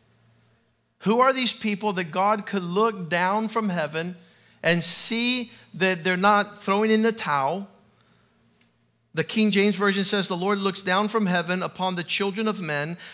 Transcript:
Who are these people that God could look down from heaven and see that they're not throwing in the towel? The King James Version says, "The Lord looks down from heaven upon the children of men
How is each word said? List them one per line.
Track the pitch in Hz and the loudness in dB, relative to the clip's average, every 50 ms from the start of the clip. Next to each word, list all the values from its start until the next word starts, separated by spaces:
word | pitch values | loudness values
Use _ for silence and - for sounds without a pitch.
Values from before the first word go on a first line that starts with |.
| _ _ _ _ _ _ _ _ _ _ _ _ _ _ _ _ _ _ _ _ - | _ _ _ _ _ _ _ _ _ _ _ _ _ _ _ _ _ _ _ _ 0
Who | 185 220 240 | 2 4 6
are | 254 262 | 4 4
these | 262 262 254 220 - | 4 2 0 -2 -2
people | - - 220 208 180 214 214 190 | -2 -4 -4 -2 -2 -2 -2 -2
that | 185 180 156 | -2 -4 -2
God | 147 185 190 208 220 214 202 | -2 0 2 2 0 0 -2
could | - - 202 180 | -4 -6 -4 -4
look | 175 175 202 220 226 214 190 180 151 | -2 0 2 2 2 0 -4 -6 -4
down | 175 170 180 185 202 214 220 | -2 0 0 2 0 0 -2
from | 214 220 226 220 202 | -2 -2 -2 -2 -2
heaven | 175 175 156 143 151 160 165 180 180 - - - _ _ _ _ _ _ | -2 -2 -4 -4 -4 -6 -6 -6 -8 -12 -18 -20 _ _ _ _ _ _
and | - 160 170 170 - | 0 2 2 2 0
see | - - - - - 226 226 240 247 254 254 240 233 - - - _ - | -2 -2 -2 -2 -2 -2 0 0 0 0 0 -4 -8 -12 -20 -20 _ -4
that | 147 185 190 185 170 156 | 0 0 0 0 0 0
they're | 185 185 | 0 0
not | 180 190 208 208 202 202 202 - - | 4 4 4 4 4 2 0 -6 -6
throwing | - - 196 202 220 220 | -2 0 0 2 4 4
in | 220 220 | 4 4
the | 220 226 220 | 4 2 0
towel? | 220 - 170 147 143 135 139 165 196 196 - - _ _ _ _ _ _ _ _ _ _ _ _ _ _ _ _ _ _ _ _ _ _ _ _ _ _ _ - | -2 -2 -2 0 0 0 0 -2 -4 -6 -10 -16 _ _ _ _ _ _ _ _ _ _ _ _ _ _ _ _ _ _ _ _ _ _ _ _ _ _ _ -4
The | 160 156 | -4 -4
King | - - 220 214 208 | 0 2 2 2 4
James | 202 202 196 208 196 | 4 4 2 2 2
Version | 175 202 202 185 202 190 | 2 0 2 2 2 0
says, | - - 202 180 | 0 0 0 0
"The | - 190 | -2 -4
Lord | 175 180 196 208 202 | -2 0 -2 0 0
looks | 196 196 185 - | 0 -2 -2 -2
down | - 185 185 196 214 | -2 0 2 2 2
from | 214 226 226 208 | 0 0 0 2
heaven | 185 180 175 170 170 180 185 185 | 2 2 0 0 -2 -2 -2 -4
upon | 160 - - 185 185 185 | -6 -6 -4 -4 -2 -2
the | 175 170 | -4 -4
children | - - - 202 202 185 208 220 | -4 -2 -2 -2 -2 -2 -2 -2
of | 214 208 214 | -2 -2 -4
men | 180 156 151 143 147 156 170 170 - - | -4 -4 -2 -2 -4 -4 -6 -10 -14 -18